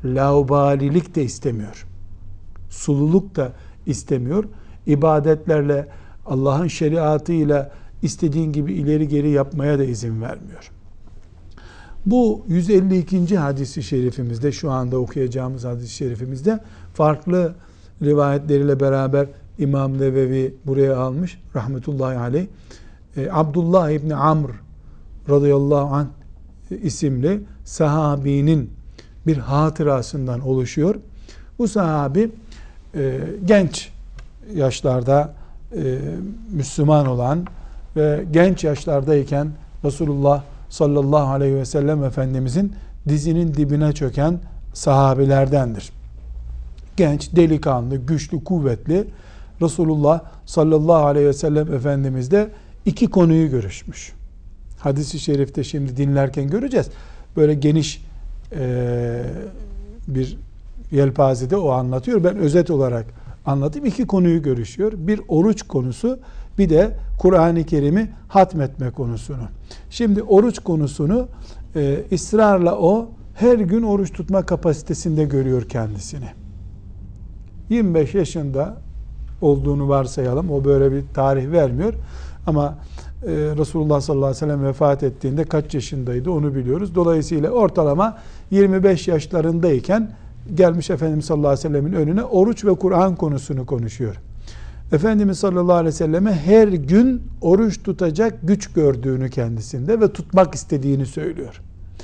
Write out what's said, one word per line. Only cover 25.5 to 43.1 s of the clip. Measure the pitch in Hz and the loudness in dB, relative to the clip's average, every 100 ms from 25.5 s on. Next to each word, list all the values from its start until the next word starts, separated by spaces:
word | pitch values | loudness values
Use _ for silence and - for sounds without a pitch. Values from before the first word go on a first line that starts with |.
| 139 139 147 143 | 4 4 2 2
anh | 139 147 - - - - - - 196 | 0 -2 -6 -20 -20 -20 -20 -14 -6
isimli | 180 - 147 127 147 208 202 - | -6 -2 -2 0 0 0 -4 -16
sahabinin | - - 156 151 151 143 139 139 147 156 110 - - - - - 165 | -16 0 2 2 0 0 0 2 4 2 0 -10 -20 -20 -20 -4 -2
bir | 147 | 0
hatırasından | 120 139 156 156 147 131 117 147 127 120 | 0 2 2 2 0 0 -2 -4 -4 -4
oluşuyor. | 135 131 123 - 165 - - - - - - - | 0 0 0 0 0 0 -6 -20 -20 -20 -18 -4
Bu | 233 | -2
sahabi, | 214 170 156 139 160 226 - - - - - - | 0 0 0 0 0 0 -4 -18 -20 -20 -20 -12
e, | 165 135 131 156 208 | -4 -4 -4 -6 -4
genç | 185 208 170 - - - - - - - - | 4 4 4 -2 -12 -16 -16 -18 -18 -20 -10
yaşlarda, | 190 135 123 143 127 120 139 147 - - - - 220 | -2 0 0 -2 0 2 2 2 -6 -18 -18 -12 -6
e, | 131 131 143 175 196 220 226 | -4 -4 -6 -8 -10 -12 -8
Müslüman | 170 131 - 151 151 135 | -6 -4 0 4 4 4
olan | 123 123 165 180 - - - - 156 | 0 0 -2 -4 -12 -16 -16 -8 0
ve | 151 147 185 | 0 0 0
genç | 160 185 175 | 4 4 4
yaşlardayken | 160 139 170 143 135 147 131 143 151 151 - - | 0 -2 0 0 2 2 2 -2 -2 -6 -16 -6
Resulullah | 143 139 151 143 143 143 139 - - | -4 -2 -2 2 4 2 0 -16 -16
sallallahu | - 147 143 139 151 135 | 0 2 4 4 2 2
aleyhi | 139 139 | 2 2
ve | 135 | 0
sellem | 127 151 143 151 | 0 0 0 0
Efendimizin | 135 139 131 131 131 151 202 - - - | 0 -2 -2 -2 -2 0 -2 -4 -14 -8
dizinin | 147 | -2